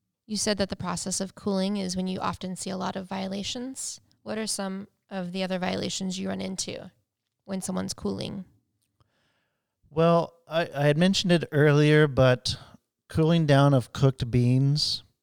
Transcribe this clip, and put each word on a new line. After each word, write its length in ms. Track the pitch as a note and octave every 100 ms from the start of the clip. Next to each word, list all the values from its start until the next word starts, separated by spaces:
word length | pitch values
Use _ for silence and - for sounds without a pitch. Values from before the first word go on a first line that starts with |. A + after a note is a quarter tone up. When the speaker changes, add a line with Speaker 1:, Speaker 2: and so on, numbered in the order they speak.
| _ _ _
Speaker 1:
You 100 | G#3
said 220 | - G3+
that 100 | G3
the 80 | -
process 440 | F3+ F3+ - F3+
of 140 | F#3+
cooling 420 | - G#3 F#3+ F#3+ G#3
is 200 | F#3 F#3
when 100 | F#3
you 140 | F#3
often 340 | F#3+ F3+ F#3
see 160 | F3+ -
a 60 | F#3
lot 180 | F#3
of 140 | F#3 F#3
violations. 920 | G3 F#3+ G3 G3 B3+ B3+ C4+ - - _ _
What 160 | - G#3+
are 80 | G#3+
some 400 | - G3 F#3+ G3+ _ _
of 220 | G3 F3+
the 100 | F#3
other 160 | F#3 F#3
violations 640 | F3+ F#3+ - - F#3+ F#3
you 80 | F#3+
run 120 | F#3+
into 500 | F#3+ F#3+ - - F#3+ _ _ _ _ _
when 160 | - F#3+
someone's 340 | F#3 F#3 F#3+
cooling? 500 | - G3+ G3 - G3+ F#3+ _ _ _ _ _ _ _ _ _ _ _ _ _ _
Speaker 2:
Well, 440 | D3 E3 E3+ - _ _
I, 200 | D#3 E3+
I 140 | C#3 D3
had 120 | D3
mentioned 340 | F3+ G3 F#3
it 160 | E3+ -
earlier, 560 | - D3+ C#3+ D3+ D3+ D3+
but 500 | C3 C3 B2+ - - - _ _ _ _
cooling 360 | - D#3 E3+ D#3
down 280 | C#3 C#3+
of 180 | C#3 A2+
cooked 380 | - C#3 - B2
beans 720 | B2 B2 B2+ C#3 D3 - - - _